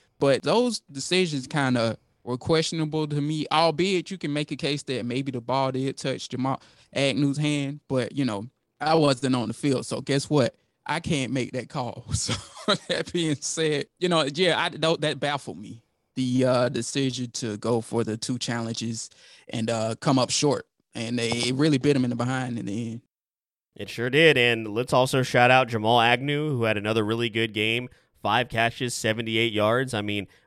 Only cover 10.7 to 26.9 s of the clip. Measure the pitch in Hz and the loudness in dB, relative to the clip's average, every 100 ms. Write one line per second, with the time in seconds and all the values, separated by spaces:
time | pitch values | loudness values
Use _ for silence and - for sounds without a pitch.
10.7 | _ - 151 - 151 123 131 117 127 117 | _ -6 -6 -2 -2 -2 -2 -4 -6 -8
11.7 | 151 120 - - - - 113 - - - | -8 -8 -8 -6 -6 -4 -6 -8 -8 -2
12.7 | 196 - 160 165 175 160 143 - - 160 | -2 -2 -4 -2 -2 -2 -2 -4 -2 -2
13.7 | 147 - _ 175 165 143 147 180 131 170 | -2 -4 _ 0 2 0 2 2 2 0
14.7 | 160 160 165 151 139 143 143 - 92 107 | 0 0 0 0 -2 -2 -4 -6 -12 -14
15.7 | 113 _ _ _ - 127 127 127 123 123 | -16 _ _ _ -4 0 4 4 4 2
16.7 | 120 113 139 135 123 123 - 117 107 113 | 0 -4 -2 -2 -2 -8 -6 -6 -4 0
17.7 | 120 110 113 110 107 - 123 - 120 113 | 0 0 -2 -2 -4 -4 -4 -4 -4 -4
18.7 | 113 113 113 - - - - - 117 110 | -6 -6 -8 -10 -18 -20 -20 -10 -6 -2
19.7 | 113 110 110 - 131 120 - 147 113 - | -2 -2 -2 2 4 2 2 2 0 -4
20.7 | _ _ - 113 120 117 120 120 131 156 | _ _ -8 -4 -2 -2 -2 -2 2 2
21.7 | 139 143 139 123 117 123 131 127 117 - | 4 4 2 2 0 -2 -2 -4 -6 -6
22.7 | 104 117 113 - _ _ _ _ _ _ | -6 -6 -10 -14 _ _ _ _ _ _
23.7 | - 101 - 123 135 160 135 120 113 110 | -14 -12 -6 0 6 6 6 4 2 -2
24.7 | 104 123 135 127 135 127 127 123 131 127 | -4 0 2 4 2 2 6 8 6 4
25.7 | 113 110 120 117 123 139 147 151 131 113 | 0 2 4 4 2 0 -2 -2 0 0
26.7 | 104 104 | 0 0